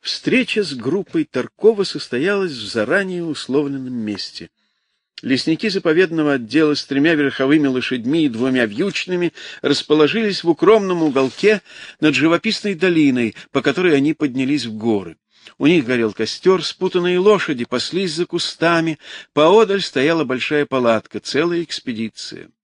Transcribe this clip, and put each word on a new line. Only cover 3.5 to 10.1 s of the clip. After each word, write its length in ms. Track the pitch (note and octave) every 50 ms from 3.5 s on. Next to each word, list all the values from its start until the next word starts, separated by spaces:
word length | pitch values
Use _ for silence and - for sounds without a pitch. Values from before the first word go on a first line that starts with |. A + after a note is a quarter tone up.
| B2+ - D3+ C#3+ C#3 C3+ C3 B2+ B2+
месте. 560 | A#2+ A2 G#2+ G#2 F#2+ - - - - F2 E2 _ _ _ _ _ _ _ _ _ _ _ _ _ - -
Лесники 460 | - C3+ B2 - - D#3+ D3+ - A3
заповедного 640 | F3+ F#3+ - E3+ D#3 E3 F#3 E3+ D#3+ D#3+ D3+ D3 C#3+
отдела 400 | C3+ A#2+ A2 A2 D3+ D#3+ D3+ D3
с 100 | C#3 -
тремя 300 | - C#3+ C3+ C#3+ E3 E3+
верховыми 540 | D3+ D3 C#3 B2 - C#3 C3 D3 D#3+ D3+ C#3
лошадьми 560 | C3 B2+ A#2+ - C3+ B2+ A2 A#2+ D3 E3 D#3
и 40 | D3
двумя 380 | A#2 A2 B2 C3+ C3 C3 B2
вьючными 680 | A2 G2+ A2+ F3+ G3+ - - - - F#3 F3+ F3 E3 - - - - - - -
расположились 800 | C3 C#3+ - - - D3+ D#3 D3+ C#3+